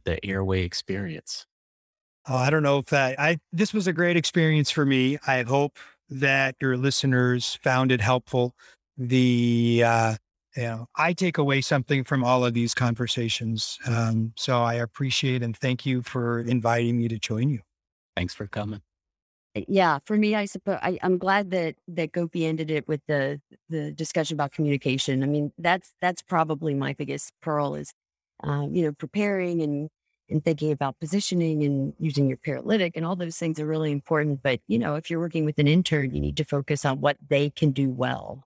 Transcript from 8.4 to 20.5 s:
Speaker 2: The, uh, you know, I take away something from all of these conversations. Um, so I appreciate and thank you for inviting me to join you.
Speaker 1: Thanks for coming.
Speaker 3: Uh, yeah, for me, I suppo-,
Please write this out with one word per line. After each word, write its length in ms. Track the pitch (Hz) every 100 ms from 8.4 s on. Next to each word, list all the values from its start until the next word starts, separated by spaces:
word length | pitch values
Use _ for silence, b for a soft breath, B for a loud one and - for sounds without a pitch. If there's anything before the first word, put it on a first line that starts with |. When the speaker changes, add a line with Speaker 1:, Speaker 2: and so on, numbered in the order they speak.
| 123 - B B _ -
Speaker 2:
The, 840 | 123 127 127 120 120 117 117 117
uh, 320 | 117 117 113 110 - _ _
you 100 | -
know, 220 | 117 113 117 -
I 180 | 160
take 240 | 175 185 165
away 240 | 143 135
something 420 | - 143 123 139
from 180 | 127 139
all 220 | 123 127
of 80 | 123
these 220 | 117 117
conversations. 1040 | - 123 117 120 - 117 - 113 110 - - -
Um, 480 | 117 113 110 113 -
so 260 | - 123
I 120 | 117
appreciate 680 | 117 120 - 135 - 135 127
and 140 | 120 110
thank 300 | 131 123 135
you 160 | 127
for 380 | 123 127 117 117
inviting 580 | 117 123 113 120 117 120
me 100 | 117
to 100 | 110
join 300 | - 110 135
you. 120 | 123 - _ _ _ _
Speaker 1:
Thanks 200 | - 90
for 120 | - 101
coming. 360 | - 104 104 - _ _ _ _ _ _ 107
Speaker 3:
Uh, 60 | -
yeah, 320 | 190 175 143
for 140 | - 214
me, 180 | 214 214
I 80 |
suppo-, 340 | 202